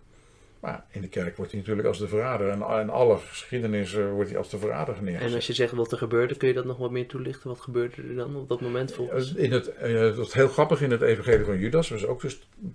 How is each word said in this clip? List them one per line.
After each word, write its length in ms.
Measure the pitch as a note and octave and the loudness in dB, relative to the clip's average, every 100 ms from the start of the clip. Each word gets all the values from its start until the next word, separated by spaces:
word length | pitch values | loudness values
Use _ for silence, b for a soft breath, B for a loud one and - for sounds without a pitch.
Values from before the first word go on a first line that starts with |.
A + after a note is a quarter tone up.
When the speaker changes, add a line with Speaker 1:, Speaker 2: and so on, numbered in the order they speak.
| _ b b b b b | _ b b b b b
Speaker 1:
Maar 260 | - - - | -10 -10 -10
in 100 | G2+ | -10
de 60 | F2+ | -6
kerk 300 | - F2 - | -4 -4 -6
wordt 140 | - | -8
hij 80 | G#2+ | -6
natuurlijk 260 | F#2+ G#2 A2 | -2 0 0
als 100 | G2+ | 0
de 80 | G2+ | -2
verrader. 420 | G#2+ B2 A#2+ G2 | 0 0 0 0
En, 120 | G2+ | -2
en 280 | G#2 A2 G#2 | -2 0 0
alle 280 | A#2+ B2 G2+ | 4 6 4
geschiedenissen 920 | - - - B2 A2+ G#2 F#2 G#2 G2+ | 0 -14 -8 -4 -2 -2 -2 0 0
wordt 180 | G2+ G2 | 0 -2
hij 80 | G2 | -2
als 120 | - | -6
de 80 | G#2 | -4
verrader 380 | G#2+ B2+ D#2 G2 | -4 -2 -4 -4
neergezet. 280 | G2 E2+ A#2+ | -4 -2 -2
Speaker 2:
En 60 | A#2+ | -2
als 120 | - | -2
je 60 | |
zegt 180 | A#2+ A#2+ | 0 0
wat 180 | A#2+ A2+ | 2 -2
er 60 | A#2+ | -2
gebeurde, 380 | A#2 A#2 B2 - | 0 2 2 2
kun 100 | C3 | 2
je 60 | |
dat 120 | B2+ B2+ | 2 -2
nog 120 | B2 | -4
wat 140 | B2 | -4
meer 160 | B2 B2 | -4 -6
toelichten? 420 | C3 C3 C3 C3 | -6 -8 -8 -10
Wat 100 | B2 | -10
gebeurde 340 | - A#2+ A#2+ C3 B2+ | -4 -2 -2 -4 -8
er 60 | B2 | -6
dan 200 | B2 C#3+ | -6 -8
op 140 | B2 | -4
dat 120 | A#2+ | -2
moment 320 | B2 B2 C3 | -2 -2 -2
volgens 400 | - A#2+ B2+ C3 | -4 -2 -2 -2
Speaker 1:
In 180 | F3 C3 | 0 2
het, 220 | B2 - | 2 -2
eh, 420 | - A#2+ A2+ A2+ G#2+ | -6 0 4 4 2
wat 180 | G#2+ | 0
heel 140 | C3 C3+ | 4 6
grappig 340 | C#3 D#3 C#3+ | 6 4 4
in 100 | C#3 | 2
het 100 | A#2 | 4
evangelie 440 | B2 A2 B2 G#2+ G#2 | 4 4 6 4 4
van 120 | F#2+ | 0
Judas, 300 | G#2+ D#3+ E3 | 2 2 0
wat 160 | A2 G#2 | -2 -2
ook 160 | B2+ | -2
dus 260 | - - - - G3+ | -6 -8 -16 -14 -12